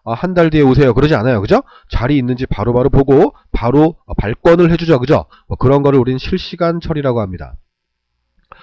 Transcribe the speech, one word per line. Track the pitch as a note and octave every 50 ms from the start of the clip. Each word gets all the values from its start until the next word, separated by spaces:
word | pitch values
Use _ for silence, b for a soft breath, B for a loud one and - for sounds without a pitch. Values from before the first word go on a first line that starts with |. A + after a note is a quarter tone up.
| b
아, | A2+ A2+
한 | A2+ - F3+ F#3
달 | F3 E3+ E3
뒤에 | D3+ D#3 D3
오세요, | C3 C3 B2+ D3 C3 A2+
그러지 | A2 C3+ D3+ D#3+
않아요, | A#2+ G#2 C3 B2+ G#2+
그죠? | G2 A2 F3 B3 C#4+ b b b b _
자리 | - - A2+ B2+ D3 C#3+
있는지 | B2+ B2 B2+ B2 C3 -
바로바로 | - - G2+ A#2 A#2+ B2 B2+ C3+
보고 | - C3+ C#3 C3+ C#3 C3+ F#3 D4 b b b b
바로, | - - A2 A#2 B2 C#3+ D#3 D#3+ D#3+ - _
어, | - G2+
발권을 | - - G2+ A2+ - - E3+ E3+ F3 F3 E3
해주죠, | E3+ E3 E3+ E3 D#3+ B2+
그죠? | A#2+ B2+ D#3 A2 D#2 b b b b -
뭐 | G2 -
그런 | - B2+ C#3 C#3+ C#3
거를 | C#3+ C3+ C#3
우린 | A#2+ B2 C3 C3
실시간 | - - - F#3 - - - E3+ F3 E3+ E3+ E3+
처리라고 | - D#3+ D#3+ D3+ C#3 C3+ A#2+ A#2
합니다. | G#2+ F#2+ F#2 E2 D2+ C2 B1+ - - _ _ _ _ _ _ _ _ _ _ _ _ _ _ _ _ B B B